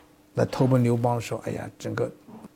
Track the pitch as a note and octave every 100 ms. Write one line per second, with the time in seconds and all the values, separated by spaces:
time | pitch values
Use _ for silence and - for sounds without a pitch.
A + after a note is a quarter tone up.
0 | _ _ _ - A#2+ - C3 B2+ A#2+ A#2
1 | A#2+ A#2+ A2 A2+ - - - - A2+ A2
2 | A#2 - - - -